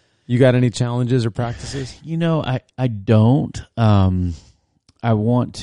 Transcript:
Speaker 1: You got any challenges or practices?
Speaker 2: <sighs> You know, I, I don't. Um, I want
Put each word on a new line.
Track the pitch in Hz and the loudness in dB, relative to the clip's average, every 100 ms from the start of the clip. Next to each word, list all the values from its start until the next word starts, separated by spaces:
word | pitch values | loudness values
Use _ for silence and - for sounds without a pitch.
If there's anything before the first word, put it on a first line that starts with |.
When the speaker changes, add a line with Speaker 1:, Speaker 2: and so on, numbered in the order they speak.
| _ _ | _ _
Speaker 1:
You | - 123 | -2 2
got | 131 | 4
any | 123 123 | 4 2
challenges | - 123 123 120 127 | 0 -4 -2 0 0
or | 113 | -2
practices? | - 117 - 123 139 127 - | -4 -8 -8 -12 -10 -12 -14
Speaker 2:
<sighs> | |
You | 151 165 | -8 -4
know, | 165 156 | -2 -2
I, | - 131 - - | -2 -6 -8 -6
I | 127 | -4
don't. | 104 98 110 113 139 - - - - | -2 2 4 4 2 0 -10 -10 -2
Um, | 110 101 95 92 90 82 - _ _ _ _ _ | 2 4 4 2 -2 -6 -14 _ _ _ _ _
I | 117 | -2
want | 107 110 123 117 - | 0 0 0 -2 -4